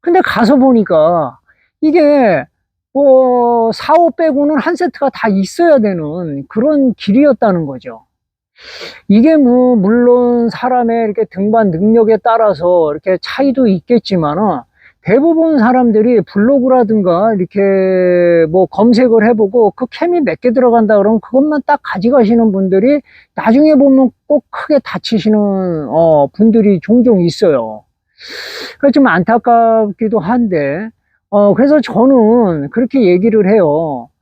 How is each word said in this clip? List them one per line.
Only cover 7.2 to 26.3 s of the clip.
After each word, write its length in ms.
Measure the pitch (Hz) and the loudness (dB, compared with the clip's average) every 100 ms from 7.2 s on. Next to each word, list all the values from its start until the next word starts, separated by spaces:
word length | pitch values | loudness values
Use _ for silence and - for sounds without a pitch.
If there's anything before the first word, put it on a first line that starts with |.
| 294 240 226 180 147 | 2 2 0 -2 -6
거죠. 400 | 131 131 113 _ _ _ _ _ _ - - - - - | -12 -16 -20 _ _ _ _ _ _ -20 -20 -20 -20 0
이게 260 | 202 285 311 | 2 4 2
뭐 400 | 254 247 254 240 | 2 2 2 0
물론 760 | 190 240 247 247 247 240 233 | 2 2 2 2 2 0 -2
사람의 560 | - 247 254 233 233 220 | -4 -4 -2 -2 -2 -4
이렇게 200 | 208 220 | -4 -6
등반 460 | 185 208 226 208 | -4 0 0 0
능력에 460 | 160 208 226 226 220 | 0 0 2 2 0
따라서 680 | 240 226 220 151 175 180 156 | 0 0 0 0 0 0 0
이렇게 260 | 147 - 180 | -4 -4 -6
차이도 460 | - - 277 254 240 | -6 -4 -2 0 0
있겠지만은, 960 | 185 - 240 - 185 147 160 214 143 - _ _ _ | -2 -2 -4 -2 -4 -2 -2 -4 -4 -10 _ _ _
대부분 540 | - 233 320 320 320 294 | -2 0 2 0 0 2
사람들이 640 | 226 254 247 214 220 233 | 2 2 2 0 2 0
블로그라든가 1120 | - 202 220 277 254 254 214 220 185 170 220 | -2 -2 0 0 2 0 0 0 0 0 0
이렇게 1120 | 208 180 202 196 196 190 185 180 180 175 170 160 | -2 -4 -2 0 0 0 0 0 2 2 2 2
뭐 160 | 180 185 | 0 0
검색을 580 | - 226 226 254 226 214 | 0 2 2 2 2 2
해보고 420 | 220 202 240 208 | 0 0 2 0
그 160 | - 247 | -2 -12
캠이 320 | - 339 349 | -6 -2 -2
몇 180 | 240 160 | -2 -2
개 100 | 247 | -2
들어간다 440 | 240 247 233 214 214 | 0 2 2 2 2
그러면 220 | 202 226 | 2 -2
그것만 420 | - 254 302 302 - | -2 -2 0 -2 -2
딱 140 | 294 | -4
가져가시는 680 | - 196 214 277 208 233 226 | -4 -4 0 2 2 2 0
분들이 500 | 196 190 190 240 294 _ _ _ | 0 -2 0 0 -2 _ _ _
나중에 400 | - 165 240 311 294 | -6 0 2 4 4
보면 360 | 277 262 254 _ _ | 4 2 0 _ _
꼭 180 | 294 _ | -4 _
크게 280 | - - 294 | -16 -4 -4
다치시는, 1040 | - 180 - 220 214 214 202 196 185 160 139 | -2 -12 -6 -4 -2 -2 -2 -4 -4 -6 -4
어, 380 | 147 165 156 | 0 2 2
분들이 520 | 139 | 0